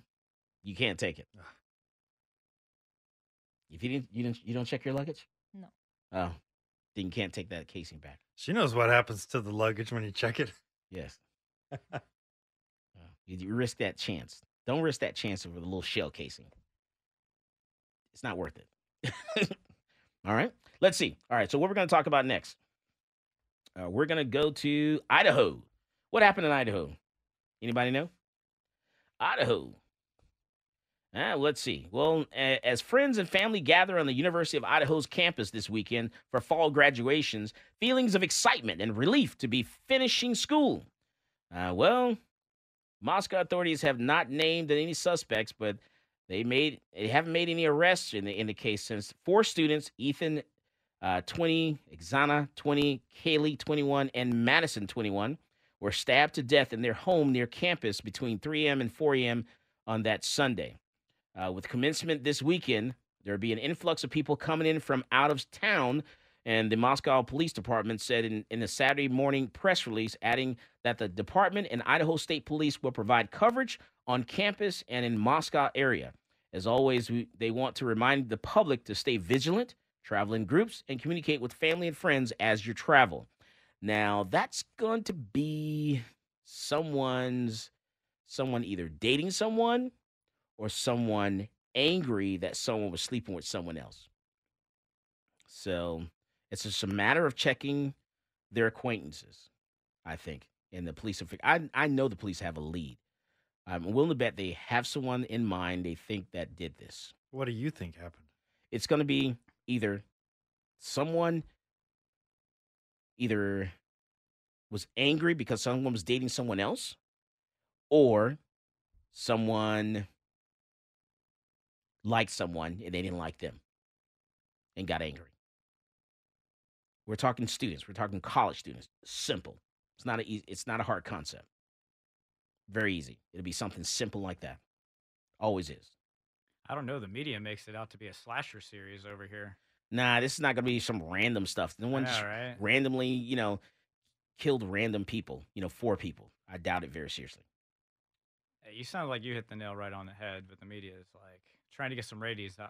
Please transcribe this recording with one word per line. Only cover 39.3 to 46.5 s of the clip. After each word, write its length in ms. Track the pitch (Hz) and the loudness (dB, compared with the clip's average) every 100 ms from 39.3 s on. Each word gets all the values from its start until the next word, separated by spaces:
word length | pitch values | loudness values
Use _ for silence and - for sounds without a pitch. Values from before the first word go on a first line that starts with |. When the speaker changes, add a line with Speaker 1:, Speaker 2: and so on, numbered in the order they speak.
| - | -2
Speaker 1:
to 100 | 120 | -2
be 140 | 127 | -2
finishing 720 | 113 - - 262 262 - 247 | -2 -8 0 2 2 0 0
school. 500 | 240 - 302 269 107 - _ _ _ _ _ _ | -2 2 4 4 2 -4 _ _ _ _ _ _
Uh, 180 | 90 90 | -6 -2
well, 420 | 90 160 247 247 220 - _ _ _ _ _ _ _ | 4 4 6 2 0 -6 _ _ _ _ _ _ _
Moscow 380 | 110 190 - 185 | -2 0 0 -2
authorities 420 | 175 180 175 147 | 0 0 0 2
have 160 | 151 123 | 2 2
not 320 | 123 160 143 | 2 2 2
named 400 | 143 160 165 156 | 0 2 2 2
any 220 | 147 160 | 0 0
suspects, 600 | - 180 170 - 110 107 | -2 0 0 0 -2 -2
but 240 | - 107 104 - _ _ _ - | -4 -4 -4 -12 _ _ _ -8
they 160 | 92 | -4
made, 360 | 117 | 0